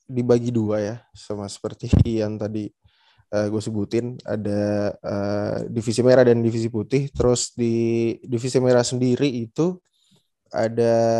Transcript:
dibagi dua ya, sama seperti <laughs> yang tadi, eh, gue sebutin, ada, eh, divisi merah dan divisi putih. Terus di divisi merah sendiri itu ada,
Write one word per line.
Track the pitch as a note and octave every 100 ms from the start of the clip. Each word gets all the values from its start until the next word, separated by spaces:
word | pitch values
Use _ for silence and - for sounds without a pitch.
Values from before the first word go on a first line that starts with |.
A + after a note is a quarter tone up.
| -
dibagi | B2 B2 A#2+ A#2+
dua | A#2+ G#2+ G#2+
ya, | G2+ A#2 _ -
sama | - G#2 G2+
seperti | - G#2+ G#2+ A#2+
<laughs> | - A#2+ A2
yang | G#2+ G#2+
tadi, | G#2+ G#2+ G#2 _ _ _ _ _ -
eh, | G#2 G#2
gue | G#2+
sebutin, | A2 G#2+ G2+ A2+ A#2+ B2+
ada, | - A2 G2+ G#2 G#2 G#2 G#2
eh, | - - G#2 G2+ G2+ G#2 G#2+ A2+
divisi | A#2 A2 A2+ B2
merah | B2+
dan | A#2+ A#2 A#2
divisi | A#2 A2+
putih. | A2+ G#2 C3+ C#3
Terus | - A#2+ B2 - -
di | A#2 A#2 A2+ A#2 A#2 -
divisi | C3 A#2 B2+ B2+
merah | B2+ B2 A#2+
sendiri | B2 B2+ B2 C#3+
itu | A#2+ A#2 - E3+ F3+ _ _ _ _ _ _ _
ada, | - A2+ A#2 A#2 A#2 A#2